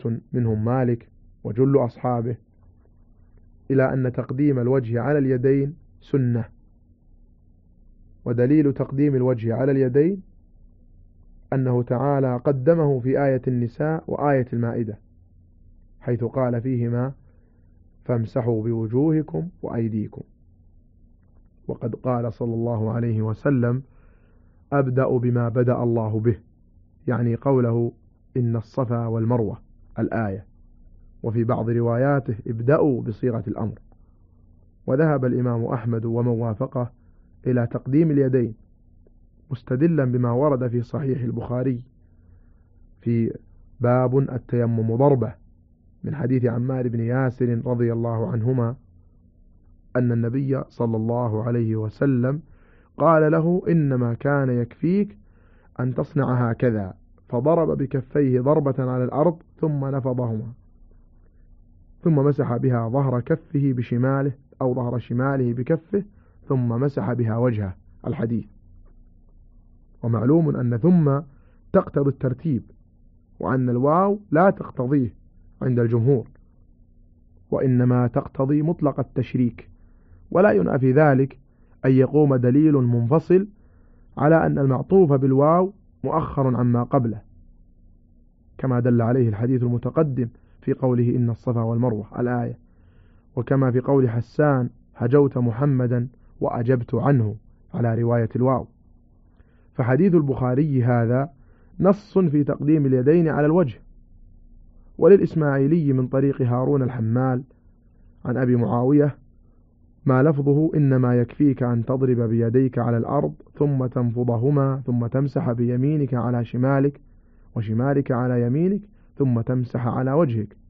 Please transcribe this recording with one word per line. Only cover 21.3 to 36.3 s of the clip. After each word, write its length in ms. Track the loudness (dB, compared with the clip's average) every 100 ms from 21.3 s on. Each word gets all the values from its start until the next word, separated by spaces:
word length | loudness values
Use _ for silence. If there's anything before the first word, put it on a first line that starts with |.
| _ _ _ -14
وقد 260 | -10 -8
قال 380 | -8 -4 -4 -4
صلى 220 | -6 -6
الله 380 | -4 -4 -2 -2
عليه 300 | -2 -2 -2
وسلم: 600 | -2 -2 0 0 0 -2 -6 -20 -20 _ _ _ _ _ _
"أبدأ 360 | -2 0 0 0
بما 400 | 0 0 -2 -2
بدأ 340 | 0 0 0
الله 380 | -2 -2 -2 -2
به"، 160 | -2 -2 -8 _ _ _ -20 _ -6
يعني 280 | -2 -2
قوله: 580 | -2 0 2 2 0 -2 -6 _ _ _ -4
"إن 200 | -2 -2
الصفا 500 | -4 -6 -4 -4 -2
والمروة"، 520 | -2 0 0 -2 -6 -16 -20 -16 -6
الآية، 460 | -4 -2 -4 -6 -12 _ -20 -20 -20 -20 -20 -12
وفي 220 | -6 -2
بعض 260 | -2 -2 -2
رواياته: 640 | -2 0 0 0 0 -2 -8 -8
"ابدأوا"، 560 | -4 0 2 2 0
بصيغة 420 | -4 -4 -4 -4 -6
الأمر. 300 | -6 -6 -8 -18 _ _ _ _ _ _ -20 _ _ -4
وذهب 380 | 0 2 2
الإمام 400 | 0 0 0 -2
أحمد 400 | -2 -4 -4 -4
ومن 240 | -2 -2
وافقه 600 | 0